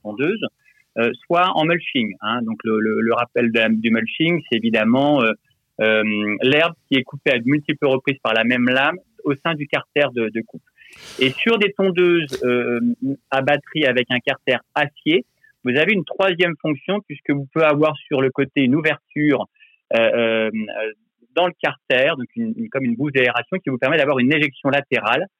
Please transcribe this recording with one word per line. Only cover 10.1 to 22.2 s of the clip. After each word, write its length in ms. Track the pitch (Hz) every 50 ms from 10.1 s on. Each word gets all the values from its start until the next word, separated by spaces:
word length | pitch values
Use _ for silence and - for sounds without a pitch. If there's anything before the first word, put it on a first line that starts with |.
| 120
de, 140 | 120 113 110 107
de 80 | 113
coupe. 220 | 113 - - 82 _ _ _ _ - - - - - - - -
Et 120 | 131 131
sur 280 | 131 - - 226 233 214
des 120 | 208 196 -
tondeuses, 680 | - 190 190 175 175 180 175 175 170 156 135 131 - 127
euh, 360 | 123 123 123 120 120 120 120 120 120 120 - 131 135 139 - _ -
à 120 | 135 135
batterie 440 | 135 139 147 147 - - - 160 151
avec 220 | 131 120 127 123 -
un 100 | 127 123
carter 380 | - 143 135 - - - 127 117 - _ -
acier, 520 | 151 147 147 _ - - 151 160 226 247 _ _ _ _ _ _ _ -
vous 120 | 123 120 143
avez 160 | 156 175 220
une 120 | 190 156
troisième 500 | - - - 190 196 175 165 180 170 160 -
fonction 400 | - 160 151 135 - - 190 208 202
puisque 240 | - 147 - - -
vous 180 | 143 143 139 135 -
pouvez 120 | 160 160
avoir 280 | 151 147 147 151 156 156 - - -
sur 140 | 156 131
le 100 | 135 131
côté 300 | - - 139 135 - 143
une 140 | 135 123 131
ouverture, 680 | 160 151 156 143 - _ _ - 151 151 151 143 113 101 - _ _ _ _ _ _ _ - -
euh, 40 | 117
euh, 520 | 113 110 - 117 117 113 113 110 110 110 107 110 107 104 - 107 110 110 110 _ _ _ _ _ _ _ -
dans 100 | 160 180
le 80 | 180 165 _
carter, 500 | - 151 135 - _ - 131 127 131 151 170
donc 100 | 135